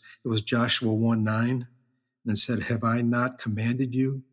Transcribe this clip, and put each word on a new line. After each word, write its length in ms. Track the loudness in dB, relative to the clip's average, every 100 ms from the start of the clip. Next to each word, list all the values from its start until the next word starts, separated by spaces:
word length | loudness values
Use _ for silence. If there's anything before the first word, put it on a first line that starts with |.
| -16 -10
it 40 | -4
was 140 | -2
Joshua 500 | 0 0 2 0 0
one 300 | 2 2 2
nine, 460 | 2 0 0 0 -4 _ _ _ _ _
and 80 | -2
it 60 | 0
said, 260 | 0 -2
"Have 180 | -2 -2
I 200 | 0 0
not 360 | 2 2 0 -4
commanded 560 | -4 -2 0 0 -2
you? 300 | 0 0 -2 -8